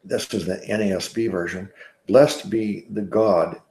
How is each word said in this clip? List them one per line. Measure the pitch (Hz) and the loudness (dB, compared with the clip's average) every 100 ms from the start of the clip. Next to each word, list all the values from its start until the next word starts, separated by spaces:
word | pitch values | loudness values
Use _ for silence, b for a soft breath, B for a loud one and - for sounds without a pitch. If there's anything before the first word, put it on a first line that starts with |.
This | 95 113 - | -4 -6 -2
is | 107 82 | -4 -4
the | 95 - | -6 -4
N | 107 | -2
A | 107 92 | 0 -2
S | - | -4
B | 110 113 | -4 -2
version. | 92 87 92 95 B B B - | -2 -4 -6 -12 B B B 2
"Blessed | 110 147 - - | 6 6 2 -4
be | 113 107 101 - | -2 -2 -4 -6
the | 101 | -6
God | 98 107 110 90 80 80 _ | -2 2 4 4 2 -4 _